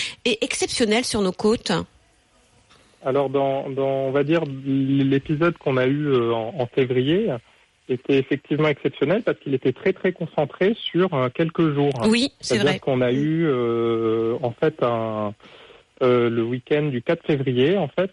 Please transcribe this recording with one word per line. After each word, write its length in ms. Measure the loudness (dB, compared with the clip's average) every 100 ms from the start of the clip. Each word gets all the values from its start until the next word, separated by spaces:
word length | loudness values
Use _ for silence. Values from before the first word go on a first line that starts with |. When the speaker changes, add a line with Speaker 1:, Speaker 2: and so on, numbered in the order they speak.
| -8 -4
Speaker 1:
est 200 | -2 -2
exceptionnel 600 | -4 -4 -4 -2 0 0
sur 180 | 0 -2
nos 100 | -2
côtes ? 400 | 0 0 0 -2 -4 -4 _ _ _ _ _ _ _ _ -20 _ _
Speaker 2:
Alors, 260 | -2 0 0
dans, 380 | 0 0 -2 -4
dans, 380 | -4 -2 0 0
on 40 |
va 100 | 0
dire, 200 | 2 0 0 -6
l'épisode 920 | -2 0 2 2 4 2 0 0 0 0
qu'on 180 | -2 0
a 100 | 0
eu, 180 | 0 2
euh, 260 | 2 2
en, 220 | 0 -4 -4
en 100 | -4
février 600 | 0 0 2 2 0 0 -4 -10 _ _ _ -6
était 260 | -6 2 2
effectivement 520 | 2 -4 -4 0 0
exceptionnel 540 | 0 -4 -2 0 0
parce 160 | 0 -4
qu'il 140 | -2
était 180 | -2 -2
très, 200 | 0 -2
très 200 | -2 -4
concentré 640 | -4 -6 -4 -4 0 -2 0
sur, 320 | -2 0 0
euh, 160 | 0 -2
quelques 400 | -2 -4 0 0
jours. 160 | 2 0 2 2
Speaker 1:
Oui, 240 | 2 0 -6
c'est 140 | -4
Speaker 2:
C'est-à-dire 160 | 0 2
Speaker 1:
vrai. 40 | 0
Speaker 2:
qu'on 220 | 0 0
a 100 | 2
eu, 340 | 0 0 0
euh, 920 | 0 0 0 0 0 0 0 0 0 -2
en 100 | -4
fait, 320 | -2 -2 0
un, 500 | -2 0 -2 -4 -6 -8 -20 -20 -20 -20 _ _
euh, 300 | 2 4 2
le 140 | 0
week-end 380 | -2 -4 -2 -2
du 180 | 0 -4
quatre 240 | -2 -4 0
février, 500 | -2 0 2 2 2
en 120 | -2
fait, 240 | -2 -4